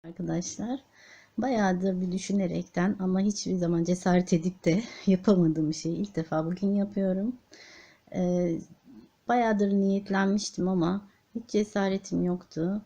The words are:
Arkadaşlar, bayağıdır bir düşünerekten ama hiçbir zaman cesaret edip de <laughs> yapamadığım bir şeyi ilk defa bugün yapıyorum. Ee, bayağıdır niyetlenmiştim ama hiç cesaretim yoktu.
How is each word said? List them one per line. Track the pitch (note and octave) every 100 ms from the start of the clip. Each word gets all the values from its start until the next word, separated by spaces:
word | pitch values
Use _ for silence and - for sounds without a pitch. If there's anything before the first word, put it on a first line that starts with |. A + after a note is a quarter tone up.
Arkadaşlar, | E3 E3+ E3 E3 F3 - G#3+ C4+ _ _ - - - -
bayağıdır | B3+ A#3 G3 F3+ F#3+ F3+
bir | F#3
düşünerekten | F#3 - G3+ F#3 E3+ F3+ - E3+ G3+
ama | F#3 F#3
hiçbir | G3+ G3+ - F#3
zaman | E3+ E3+
cesaret | E3+ F3+ F#3+ F3+ F3+
edip | E3+ F3 F3+ -
de | E3 A#3+
<laughs> | - -
yapamadığım | F#3 F#3+ F#3+ E3 D#3+ D3+
bir | D#3
şeyi | E3 E3+
ilk | G3+ -
defa | E3 D#3+ D#3+
bugün | F3+ G3 G3+
yapıyorum. | G3+ G3+ F#3+ F#3 G#3+ B3 _ - - - - _ _
Ee, | - F3+ F3+ F3 E3 - - - G#3+ - _ -
bayağıdır | A#3+ A3+ G#3 G3+
niyetlenmiştim | G3+ G3 G3 G3 G3 G3 G#3 - - F3+
ama | F#3+ E3 G3 - _ _ A#3
hiç | -
cesaretim | G#3 G#3 G#3 G3 F#3+ F#3+ F3+
yoktu. | F3+ F3+ - - E3+ G#3